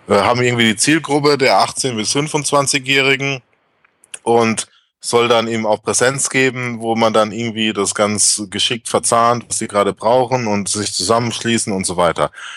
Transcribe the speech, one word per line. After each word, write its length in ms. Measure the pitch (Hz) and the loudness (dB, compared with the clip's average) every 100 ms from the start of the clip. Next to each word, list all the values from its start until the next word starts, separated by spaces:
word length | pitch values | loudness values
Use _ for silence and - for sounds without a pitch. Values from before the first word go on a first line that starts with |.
| - | 0
Äh, 60 | |
haben 260 | 101 101 120 | 2 2 2
irgendwie 220 | 123 120 113 | 0 2 0
die 80 | 104 | 2
Zielgruppe 600 | - 160 143 147 147 139 | 0 0 0 0 2 2
der 220 | 127 107 | 4 4
achtzehn 360 | 120 - 135 | 2 -2 -4
bis 160 | 110 104 | -4 -2
fünfundzwanzigjährigen 1300 | 143 151 151 139 143 135 143 131 139 135 135 139 131 - _ _ _ _ _ _ - | -2 -2 -4 0 0 0 -2 0 0 2 0 -2 -6 -10 _ _ _ _ _ _ -8
und 440 | 117 117 113 110 - _ _ _ | 2 4 4 0 -6 _ _ _
soll 260 | - 120 120 | -2 2 4
dann 200 | 117 113 | 2 2
eben 160 | 113 | -2
auch 180 | 110 104 | 0 -2
Präsenz 460 | - 101 123 135 - | 0 0 0 0 -2
geben, 520 | 131 131 127 123 113 | 0 0 -2 -8 -6
wo 140 | 113 | -2
man 200 | 113 113 | 2 2
dann 180 | 110 107 | 2 0
irgendwie 400 | 110 117 107 110 | -2 -6 -2 -2
das 220 | 101 98 | 0 -2
ganz 480 | - 104 104 - - 101 | 0 0 0 0 -2 -6
geschickt 360 | 101 - 120 - | -4 -2 -4 -2
verzahnt, 580 | 123 - 117 117 120 - | -2 2 2 2 0 -4
was 100 | - | -8
sie 80 | 113 | -2
gerade 260 | 101 98 | 0 0
brauchen 520 | 92 107 131 120 127 113 | 0 2 2 2 0 0
und 220 | 101 92 | -2 -2
sich 240 | 104 98 | -4 -4
zusammenschließen 800 | - 92 117 117 - 117 113 - | -4 0 2 0 -4 -2 -2 -2
und 140 | 95 95 | -4 -4
so 100 | 90 | 0
weiter. 340 | 87 78 73 - - | 0 2 -2 -4 -16